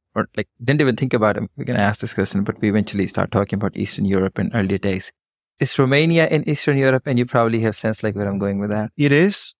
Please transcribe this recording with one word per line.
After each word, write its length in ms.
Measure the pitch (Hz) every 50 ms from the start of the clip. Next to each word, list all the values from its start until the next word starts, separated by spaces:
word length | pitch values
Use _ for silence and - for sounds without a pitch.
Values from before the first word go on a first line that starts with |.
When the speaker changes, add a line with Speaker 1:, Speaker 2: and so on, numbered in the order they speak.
| _ _ -
Speaker 1:
or, 100 | 110 - - -
like, 140 | 107 104 _ _ - 120
didn't 180 | 123 143 147
even 140 | 143 131 113
think 180 | - 135 127 -
about 240 | 117 110 104 98
it. 60 | 104 107 - -
We're 80 | - -
gonna 140 | - 123 -
ask 220 | 101 101 104 -
this 120 | - 113 -
question, 280 | - 95 - - 101 101
but 160 | 107 - -
we 100 | - 107
eventually 360 | 98 107 98 - - 101 92
start 220 | 92 - 98 98 -
talking 260 | - 101 101 - -
about 200 | 101 107 95 -
Eastern 280 | - 101 - - - 101
Europe 340 | 95 98 95 95 95 - -
in 100 | 92 - -
earlier 260 | 117 98 95 98 92
days. 320 | - 101 92 95 - - _ _ _ _ _ _ _ _ _ -
Is 180 | 139 - -
Romania 500 | - 135 127 139 143 160 165 170 165 160
in 200 | 156 160 151 - -
Eastern 280 | 147 - - 151 143
Europe? 260 | 139 135 135 131 127 -
And 140 | 147 131 120
you 60 | 120
probably 360 | 120 - 123 117 113 113 113
have 140 | 113 110 104
sense, 260 | - - 110 110 - -
like, 120 | 107 104
where 120 | 101 101
I'm 120 | 101 98 98
going 200 | 98 101 98 98
with 120 | 101 104
that. 200 | 104 107 107 110 -
Speaker 2:
It 140 | - 147 143
is. 420 | 143 147 175 202 202 - - - - _